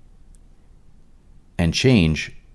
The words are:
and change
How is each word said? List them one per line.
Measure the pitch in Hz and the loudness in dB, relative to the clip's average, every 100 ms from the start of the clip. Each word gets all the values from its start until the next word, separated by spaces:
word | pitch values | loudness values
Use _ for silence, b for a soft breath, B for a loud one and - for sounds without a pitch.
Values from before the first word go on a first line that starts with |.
| - - - - - - - - - - - - - - - - | -20 -20 -20 -20 -20 -20 -20 -20 -20 -20 -20 -20 -20 -20 -14 -4
and | 85 | -4
change | 80 127 123 80 78 - - - | 0 2 4 2 -2 -8 -16 -20